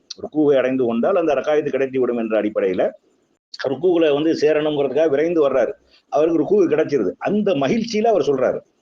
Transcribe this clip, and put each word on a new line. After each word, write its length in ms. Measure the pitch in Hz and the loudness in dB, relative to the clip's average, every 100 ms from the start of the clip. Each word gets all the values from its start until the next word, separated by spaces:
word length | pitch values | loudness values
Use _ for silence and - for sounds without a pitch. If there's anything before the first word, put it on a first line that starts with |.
| - - | -20 -16
ருக்குவை 380 | 123 147 147 139 | -8 0 2 2
அடைந்து 280 | 123 131 120 | 2 0 -2
கொண்டால் 300 | 117 147 196 | 0 0 0
அந்த 180 | 160 | 0
ரக்காயத்து 360 | 131 139 151 147 | -2 0 -2 0
கிடைத்து 300 | 131 135 131 | -2 -2 -2
விடும் 180 | 123 120 | -2 -2
என்ற 180 | 113 110 | -2 -2
அடிப்படையில 460 | 107 104 101 92 170 - _ _ _ _ _ - | -2 -2 -2 0 -2 -4 _ _ _ _ _ -8
ருக்குவுல 540 | - 135 185 165 160 | -6 -2 0 2 2
வந்து 180 | 143 160 | 2 0
சேரணுங்கிறதுக்காக 800 | 147 151 156 156 147 139 131 160 | 2 2 2 0 -2 -2 0 0
விரைந்து 320 | 139 165 170 | 0 0 2
வர்றாரு. 300 | 139 131 113 - _ _ - | 2 2 -2 -4 _ _ -4
அவருக்கு 280 | 147 165 165 | 0 0 0
ருக்கு 280 | 151 208 165 | 2 2 2
கிடைச்சிருது. 440 | 156 156 143 92 - | 2 0 0 -2 -4
அந்த 360 | 135 208 202 | -2 0 0
மகிழ்ச்சியில 540 | 156 139 226 208 208 226 | 0 0 -2 -2 0 2
அவர் 180 | 196 143 | 2 2
சொல்றாரு. 340 | 135 117 82 - _ | 0 0 -2 -8 _